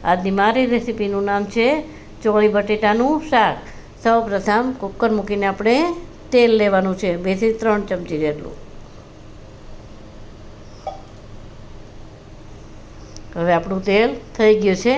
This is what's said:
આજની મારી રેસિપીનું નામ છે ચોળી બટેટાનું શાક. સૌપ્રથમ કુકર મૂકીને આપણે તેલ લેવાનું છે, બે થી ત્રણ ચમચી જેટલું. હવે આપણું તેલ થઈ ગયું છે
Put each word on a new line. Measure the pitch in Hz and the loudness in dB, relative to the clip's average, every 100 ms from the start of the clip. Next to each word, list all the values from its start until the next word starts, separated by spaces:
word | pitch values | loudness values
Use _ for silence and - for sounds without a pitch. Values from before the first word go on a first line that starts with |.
આજની | - 185 190 | 2 0 2
મારી | 196 208 240 254 | 2 4 4 2
રેસિપીનું | 233 240 220 202 196 | 0 -2 -4 -2 -2
નામ | 202 202 | 0 -2
છે | 202 233 233 311 302 - - - | -2 0 2 2 -4 -16 -18 -4
ચોળી | 220 208 214 | 2 4 4
બટેટાનું | 208 202 208 214 214 262 311 - | 4 0 0 2 4 2 2 2
શાક. | 247 196 139 - - - - | 4 4 0 -10 -16 -18 -2
સૌપ્રથમ | 233 233 226 202 202 214 254 | 2 2 2 -2 2 2 0
કુકર | 254 196 - 233 | -4 -8 -2 0
મૂકીને | 214 190 202 196 | 0 -2 0 0
આપણે | 190 214 254 339 339 - - - | 0 2 4 2 -2 -10 -18 2
તેલ | 254 240 220 | 6 6 6
લેવાનું | 208 190 190 185 | 4 4 2 0
છે, | 202 175 | -2 -2
બે | 185 | -2
થી | 190 226 | 2 0
ત્રણ | 220 226 208 | 2 0 0
ચમચી | 196 185 170 156 | 0 -6 -4 -2
જેટલું. | 156 151 - - - - - - - - - - - - - - - - - - - - - - - - - - - - - - - - - - - - - - - - - - - - - - - - - | -2 -2 -10 -14 -16 -18 -18 -20 -20 -20 -20 -20 -20 -18 -18 -16 -18 -18 -18 -18 -18 -18 -18 -18 -20 -14 -14 -14 -18 -18 -18 -16 -16 -18 -18 -18 -18 -18 -18 -18 -20 -20 -18 -18 -18 -18 -18 -18 -18 -16 -12
હવે | 175 170 | -2 2
આપણું | 170 - 190 | 2 0 -4
તેલ | 196 202 240 277 - - | 2 4 4 0 -10 2
થઈ | 214 214 | 4 6
ગયું | 196 185 | 4 2
છે | 240 | 2